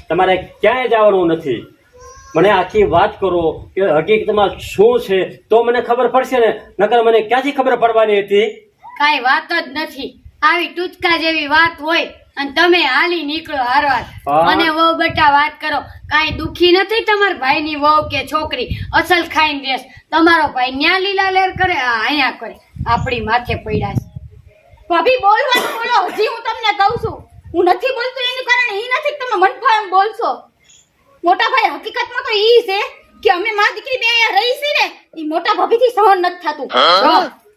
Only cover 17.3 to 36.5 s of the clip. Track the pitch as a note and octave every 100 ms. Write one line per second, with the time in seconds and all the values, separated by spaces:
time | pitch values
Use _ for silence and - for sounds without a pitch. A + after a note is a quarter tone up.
17.3 | D#4 C4 D#4 D#4 D4 D4 D#4 - - C4+
18.3 | D#4 D#4 B3+ A3+ - - D#4+ E4 E4+ -
19.3 | D4 D#4 C#4+ C4 B3+ - - - D#4+ E4+
20.3 | E4 C#4+ B3+ B3+ C4+ D#4+ F#4+ G4 G4 F#4+
21.3 | F#4+ F#4+ F#4+ F#4 D#4 B3 A3+ A#3 D4 B3
22.3 | - G#3+ - _ - - A#3 - A#3+ G#3+
23.3 | A#3+ A#3 A3+ A3 G#3 G3+ G3 - - -
24.3 | - - _ _ - - E4+ A#4+ B4+ G4
25.3 | A4 C5 B4 - A#4 A#4+ A4 F4 G4 G#4+
26.3 | G#4 A#4+ A4+ G#4+ G4+ G4+ - G#4 - -
27.3 | - - E4 F4+ F#4 C5 A#4 B4+ C5 B4
28.3 | C5 A#4+ A#4+ A#4+ G4 B4 B4+ D5 - B4+
29.3 | F#4+ F#4+ - - G#4+ F#4+ F#4 G#4+ G#4+ D4
30.3 | - - _ _ _ _ _ _ _ E4+
31.3 | F#4+ A#4 B4+ G4+ E4 G#4+ A#4+ B4 B4 B4+
32.3 | G#4 A4+ A#4+ - G4 B4+ - _ - -
33.3 | F4 A4 G#4 A#4 G#4+ C5+ B4+ A#4 A#4 A4
34.3 | F#4+ B4 C#5+ D5 D5 F#4+ - _ D#4+ D4+
35.3 | E4 G#4+ F#4 - A#4 B4 G4 G#4 F#4+ F4+
36.3 | F4 D#4+